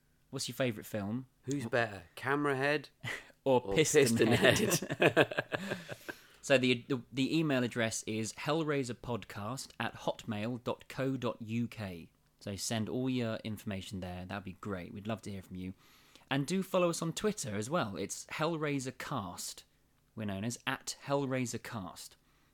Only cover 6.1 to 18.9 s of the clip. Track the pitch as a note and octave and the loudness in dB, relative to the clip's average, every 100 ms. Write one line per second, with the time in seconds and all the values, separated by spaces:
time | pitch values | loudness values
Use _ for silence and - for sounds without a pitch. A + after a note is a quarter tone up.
6.1 | - - - - C3 B2+ B2 A#2+ C3 - | -14 -16 -6 4 6 6 4 0 -4 -2
7.1 | B2+ C3+ D#3+ D#3+ C3 A#2+ A#2+ A2+ - - | 0 2 4 4 2 2 0 0 -2 -4
8.1 | A2 G#2+ - - D#3+ D3+ C#3+ B2 A#2 - | -4 -4 -4 -2 0 2 0 -2 -6 -4
9.1 | A2+ - - G#2 C3+ - - A#2 - - | -6 -6 -8 -8 -8 -10 -6 -6 -4 -6
10.1 | - - G#2 A2 B2 B2 - - - C3+ | -4 -4 -4 -4 -4 -4 -6 -6 -4 -2
11.1 | C3+ A#2+ - A2 A#2 A#2 - G2 E2+ D#2+ | -2 -4 -4 -4 -2 -4 -4 -8 -8 -14
12.1 | _ _ _ A2 G2 - A2+ G2 B2 C3 | _ _ _ -8 -6 -2 -2 -2 -2 -2
13.1 | B2+ A2+ A2 A2 G#2 A2 F#2+ - F#2+ F2+ | 0 -2 -4 -6 -8 -6 -6 -6 -8 -6
14.1 | F2+ F2+ G2+ F#2+ F2+ G#2+ F#2 F2+ G2 G#2+ | -8 -8 -8 -8 -10 -6 -6 -8 -8 -6
15.1 | G#2+ - G2 - F#2 F#2 - - - _ | -6 -6 -10 -10 -8 -8 -8 -16 -20 _
16.1 | - - C3+ C3+ F#3+ F3+ F#3 F3 D#3+ E3 | -14 -4 -2 0 -2 0 2 2 0 -4
17.1 | - G#3+ - A#2+ G2+ G#2+ E3 G#2+ E2+ G2 | -2 -2 -2 -4 -4 -2 -2 -2 -4 -6
18.1 | - - - D#3+ D#3+ D3+ C#3+ B2+ | -8 -8 -2 -2 0 -2 -2 -4